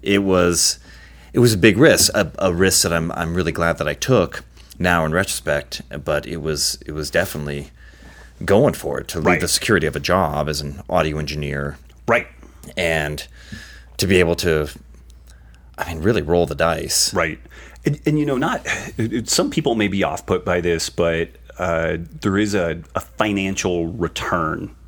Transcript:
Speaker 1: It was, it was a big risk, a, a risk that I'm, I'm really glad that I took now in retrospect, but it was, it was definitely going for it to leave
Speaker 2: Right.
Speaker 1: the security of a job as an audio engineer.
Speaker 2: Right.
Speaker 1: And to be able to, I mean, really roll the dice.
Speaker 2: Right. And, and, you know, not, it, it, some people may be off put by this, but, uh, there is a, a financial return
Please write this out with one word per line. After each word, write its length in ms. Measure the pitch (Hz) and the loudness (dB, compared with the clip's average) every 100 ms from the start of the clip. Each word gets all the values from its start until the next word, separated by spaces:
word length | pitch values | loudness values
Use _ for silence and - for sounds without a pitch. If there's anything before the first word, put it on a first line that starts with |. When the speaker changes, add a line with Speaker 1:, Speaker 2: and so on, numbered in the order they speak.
Speaker 1:
It 200 | - 101 | 2 2
was, 560 | 98 92 87 85 - - - - - - - | 4 4 4 4 0 -2 -10 -20 -20 -20 -6
it 60 | - | 4
was 160 | 120 | 4
a 40 | 107 | 6
big 200 | 107 98 | 6 8
risk, 320 | 151 - - | 6 8 4
a, 160 | 107 151 - | 2 0 0
a 140 | 95 | 0
risk 300 | 87 95 - | 4 4 4
that 100 | 98 | 2
I'm, 180 | 85 82 | 0 -2
I'm 220 | - 82 | -4 -4
really 180 | 87 85 | -2 -2
glad 260 | 80 85 80 | 0 0 0
that 100 | 76 | -2
I 60 | |
took 500 | 73 - 123 87 - - - - - | -4 2 2 2 -2 -16 -20 -20 -2
now 260 | 87 87 80 | 2 2 2
in 60 | |
retrospect, 720 | 82 98 - - 73 - - - 73 | 0 -2 -4 -2 -4 -4 -14 -12 -10
but 220 | 73 73 - | -4 -4 -2
it 120 | 82 | -6
was, 360 | 76 76 - - - | -4 -2 -2 -4 -8
it 60 | |
was 180 | 76 76 | -8 -2
definitely 600 | 82 92 76 73 71 69 - - - - - - - | -2 -2 -4 -6 -6 -10 -16 -20 -20 -20 -20 -20 -10
going 300 | 85 98 123 | 2 4 4
for 260 | - 76 67 | 2 -6 -6
it 80 | - | -6
to 100 | 85 | -2
leave 80 | 78 | 0
Speaker 2:
Right. 140 | 90 | 2
Speaker 1:
the 80 | 85 | 0
security 380 | - - 104 76 | -2 2 2 2
of 100 | 73 | -4
a 40 | |
job 480 | 71 90 82 73 73 | 0 2 2 0 -2
as 120 | 73 | -4
an 220 | 73 71 - | -6 -10 -2
audio 280 | 87 78 76 | 0 0 -2
engineer. 600 | 73 73 71 71 71 73 - - - | -6 -6 -6 -4 -6 -10 -18 -14 0
Speaker 2:
Right. 200 | 117 - - - - - - | 0 0 -16 -20 -20 -14 -4
Speaker 1:
And 500 | 87 82 73 76 - - - - - - - - | 0 0 -2 -6 -10 -18 -18 -18 -18 -20 -20 -6
to 100 | 90 | 2
be 100 | 92 | 4
able 140 | 85 85 | 4 2
to, 320 | 90 80 73 - - - - - - - - - - - | 2 0 -2 -8 -20 -20 -20 -20 -20 -20 -20 -20 -20 -10
I 160 | - | -8
mean, 80 | 80 | -2
really 180 | 82 110 | 0 0
roll 240 | 78 87 | 2 2
the 100 | 82 | 2
dice. 600 | 71 82 80 82 - - | 0 0 0 -2 -2 0
Speaker 2:
Right. 240 | 92 82 78 - - - - - | 0 -2 -4 -14 -20 -20 -6 -4
And, 120 | 143 | -2
and, 140 | - 151 | 0 0
you 80 | 147 | 0
know, 100 | 131 | 0
not, 240 | 151 180 - - - - | -2 -4 -6 -8 -8 -4
it, 140 | 113 | -2
it, 160 | 117 107 | -2 -2
some 200 | - - | 0 0
people 240 | - 143 | 0 0
may 140 | 113 104 | 0 0
be 160 | 98 | 0
off 220 | 85 80 - | -2 -4 -2
put 180 | 92 | -2
by 160 | - 90 | 0 0
this, 300 | 87 85 - | 2 0 -2
but, 400 | - 85 82 85 - - - | 0 0 2 -2 -8 -20 -6
uh, 380 | 90 82 82 82 85 - | -2 0 -2 -4 -8 -4
there 160 | 104 98 | 0 2
is 180 | 104 | 2
a, 280 | 101 87 82 82 | 0 -2 -4 -8
a 60 | - | -10
financial 840 | - - 107 101 95 95 95 87 82 | -10 -2 0 0 -2 -2 -2 -2 -2
return 880 | 110 82 - - 90 80 82 - - | -2 -4 -4 -4 -2 -2 -4 -8 -14